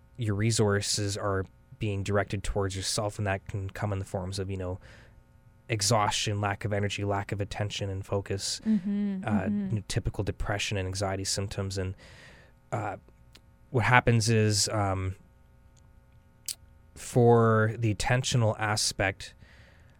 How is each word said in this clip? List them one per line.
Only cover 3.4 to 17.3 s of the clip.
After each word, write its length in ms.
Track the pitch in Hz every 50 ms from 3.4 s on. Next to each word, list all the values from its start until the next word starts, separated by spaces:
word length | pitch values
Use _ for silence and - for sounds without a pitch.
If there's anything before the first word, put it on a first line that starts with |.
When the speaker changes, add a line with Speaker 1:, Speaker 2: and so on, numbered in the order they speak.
| - -
Speaker 1:
can 200 | - 101 95 95
come 220 | - - 110 104
in 60 | 101 98
the 60 | 98
forms 340 | - - 98 90 92 98 101
of, 100 | 95 95
you 80 | 98
know, 220 | 92 90 90 92 - - - - - - - - - - _ - - - - - - - -
exhaustion, 720 | 117 107 101 - 117 107 104 104 - - - 110 104 101
lack 240 | 104 101 98 - -
of 80 | 101
energy, 300 | 104 101 104 101 - -
lack 300 | 101 101 101 98 101 -
of 80 | 110 98
attention 500 | 101 - - - 104 101 - - 104 98
and 160 | 95 95 95
focus, 540 | - - 101 98 - 101 95 - - - - -
Speaker 2:
Mm-hmm, 580 | 220 220 202 175 202 202 202 208 202 196 185 190
Speaker 1:
uh, 40 | 220
Speaker 2:
mm-hmm. 380 | 214 208 190 - - 104 101 95
Speaker 1:
you 40 | 110
know, 60 | 104 95 -
typical 340 | - - - - - -
depression 540 | 101 95 95 - - - 104 101 - - 107
and 100 | 98 92
anxiety 380 | 92 92 95 101 95 98 98 95
symptoms. 540 | - - - 98 98 - - 98 95 95 98
And, 180 | 92 92 92 - - - - - - - - - - - - - _ -
uh, 260 | - 113 104 104 92 - - - - - - - - - - - - _ - -
what 140 | - 123 101
happens 420 | 104 127 123 - - 117 117 104 113
is, 400 | 117 110 107 107 104 101 - -
um, 480 | 107 110 101 98 95 95 95 95 92 - - - - - - - - - - - - - - - - - - - - - - - - - - - - - - - - - - - -
for 800 | - - - - 131 120 117